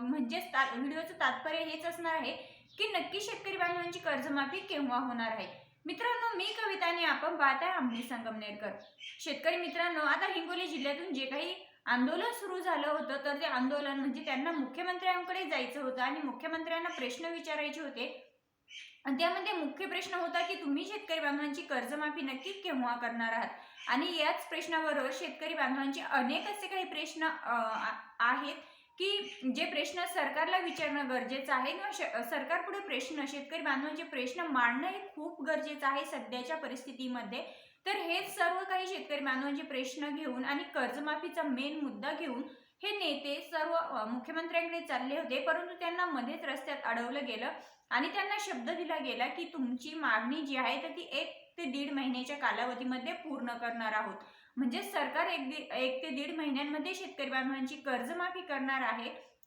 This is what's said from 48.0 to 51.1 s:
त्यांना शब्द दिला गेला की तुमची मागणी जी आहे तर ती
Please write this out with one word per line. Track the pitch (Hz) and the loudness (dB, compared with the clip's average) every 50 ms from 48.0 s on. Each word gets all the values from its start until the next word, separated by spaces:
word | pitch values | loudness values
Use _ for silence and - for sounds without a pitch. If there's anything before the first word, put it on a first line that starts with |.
| 294 339 381 | 2 2 2
त्यांना | 403 381 403 415 427 | 0 0 2 0 0
शब्द | 415 392 349 247 233 285 | 0 -2 -2 -2 -2 -2
दिला | 339 330 349 302 320 302 | -2 -2 -2 -2 -2 0
गेला | 262 262 226 226 247 285 | 0 -2 0 0 0 0
की | - 349 339 330 - | 0 -2 -6 -4 -2
तुमची | 302 254 240 254 247 - 302 302 | -2 0 0 0 -2 -4 -6 -4
मागणी | 320 294 247 220 220 226 240 285 320 | 0 2 4 4 4 4 2 0 0
जी | 294 269 277 | 0 0 0
आहे | 262 247 233 269 277 311 | 2 2 2 2 0 -2
तर | 330 | -4
ती | - - 247 - | -6 -8 -6 -4